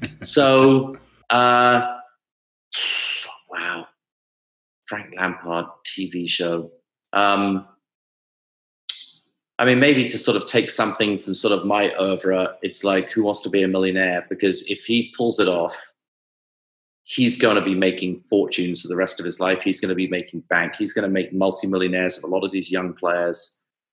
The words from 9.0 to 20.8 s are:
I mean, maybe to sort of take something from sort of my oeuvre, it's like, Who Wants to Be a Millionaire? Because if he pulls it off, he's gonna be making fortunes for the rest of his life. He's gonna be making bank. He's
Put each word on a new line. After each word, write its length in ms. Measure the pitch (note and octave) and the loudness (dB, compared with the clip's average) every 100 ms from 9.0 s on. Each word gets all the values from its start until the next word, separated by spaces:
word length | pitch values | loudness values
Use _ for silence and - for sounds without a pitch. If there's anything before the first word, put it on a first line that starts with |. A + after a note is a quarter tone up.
| - - _ _ _ - | -10 -20 _ _ _ 0
I 80 | |
mean, 140 | B2 B2+ | 2 4
maybe 300 | C#3 C3 A#2+ | 4 4 2
to 100 | - | -2
sort 180 | - G2+ | 0 0
of 100 | - | 0
take 260 | B2 - | 0 0
something 500 | - G#2+ G2 G#2+ G2 | 0 -2 0 -2 -2
from 100 | - | -4
sort 200 | F#2 A2 | -4 0
of 120 | G2 | 0
my 300 | F#2+ G#2 G2+ - | 2 2 0 0
oeuvre, 560 | F#2+ F#2 F#2+ F#2 F#2 - | -2 0 0 0 0 -4
it's 200 | - - | -8 -4
like, 280 | G2 F#2+ F#2 | 0 0 0
Who 120 | - | 0
Wants 180 | G#2 G2+ | 0 -2
to 60 | - | -2
Be 140 | G2 | 0
a 60 | F#2+ | 2
Millionaire? 580 | F#2+ F#2+ F#2 F#2 F2+ - | 2 0 0 0 -2 -6
Because 400 | F#2 G2 F2+ - | -2 0 0 -4
if 160 | G2 | -8
he 300 | - A#2 A2+ - | -2 0 0 -2
pulls 220 | A#2 G#2+ | 0 2
it 80 | G#2+ | 2
off, 460 | F2 E2+ - - _ _ _ _ _ _ _ _ _ _ _ | 2 -2 -6 -18 _ _ _ _ _ _ _ _ _ _ _
he's 340 | - - A#2+ - | -10 0 0 4
gonna 240 | A#2+ G#2 | 4 4
be 140 | F#2+ F#2+ | 2 2
making 480 | F#2+ F2+ F2+ F2 - | 2 2 -4 -6 0
fortunes 540 | G#2 G2+ - F2+ E2+ | 2 2 0 -2 -4
for 60 | E2 | -6
the 80 | F2+ | -2
rest 240 | F#2 - | -2 -4
of 40 | |
his 140 | F2 F2 | -8 -2
life. 220 | F#2 F#2 | 0 0
He's 180 | G2 F#2+ | 0 -2
gonna 140 | G2 | -2
be 140 | F2+ F#2 | -2 -2
making 320 | F2+ F2+ E2+ - | -4 -6 -12 -2
bank. 240 | F2 E2+ | -2 -2
He's 160 | - | -4